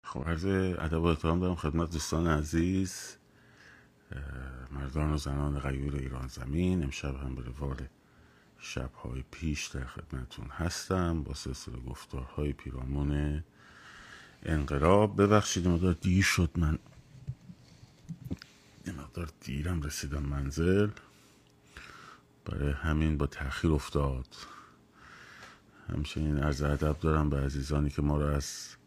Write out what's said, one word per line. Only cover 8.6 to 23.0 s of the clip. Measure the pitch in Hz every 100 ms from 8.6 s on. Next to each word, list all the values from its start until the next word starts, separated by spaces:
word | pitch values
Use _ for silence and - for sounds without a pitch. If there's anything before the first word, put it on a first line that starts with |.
| - - 64 - - 65 64
پیش | - 80 73 -
در | 67 64
خدمتتون | - - 67 60 - 58
هستم | - 85 - - 92 87 82
با | 69
سلسله | 71 - 64 - 58
گفتارهای | 62 58 - 67 62 - 73
پیرامون | 71 - 64 65 71 71 73 73 76 78 _ - - - - - - - -
انقلاب. | - 80 69 71 80 98 104 98
ببخشید، | 101 104 - - 87
یه |
مقدار | 85 90
دیر | 85 - 92
شد، | 95 - 85 -
من | 78 78 - - - - - - - - - - - - - - - - - - - - -
یه |
مقدار | 80 69 - 82 -
دیرم | - 67 78 87
رسیدم | 73 - 71 73
منزل، | 71 71 69 71 85 98 104 - - - - - _ _ - - - - - - _ _ -
برای | - 71
همین | 71 80 78